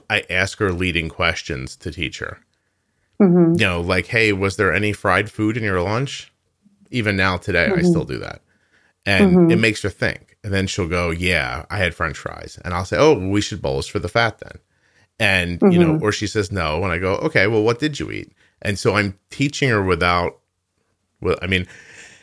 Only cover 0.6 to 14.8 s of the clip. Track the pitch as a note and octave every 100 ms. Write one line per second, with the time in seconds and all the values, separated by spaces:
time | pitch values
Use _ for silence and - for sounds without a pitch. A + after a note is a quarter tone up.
0.6 | G2+ F2 F#2 E2+ D#2+ - E2+ D#2+ - C#2
1.6 | C2 - - D2+ D2 - - - _ _
2.6 | _ _ _ _ _ - G3+ F3 E3 E3
3.6 | G2+ F2 F2 F#2 F#2 A#2+ A2 G2 G2 F#2
4.6 | F#2+ E2+ G#2 G2+ G#2 F#2 G#2+ - G#2+ A#2
5.6 | G#2+ F#2 F2 A2+ C#3 - - _ _ _
6.6 | _ _ _ B2+ G#2+ G2 F#2+ F2+ - E2+
7.6 | E2 F3+ F3+ E3+ - A#1+ G1+ G1+ _ _
8.6 | _ _ _ _ - G2+ G3 F3+ E3+ E3+
9.6 | A2+ G#2 G2 - G#2+ - _ _ G#2+ G2
10.6 | F#2+ - E2+ F2 F2 E2 F2+ E2+ B1 C2
11.6 | - G2 F2+ - E2+ C2 - G1+ G1+ -
12.6 | - F2 F2+ D#2+ D#3 F#2+ F#2+ G2+ G2+ A2
13.6 | C#2+ C2+ - G2 F2 A#2 A#2 - - -
14.6 | _ _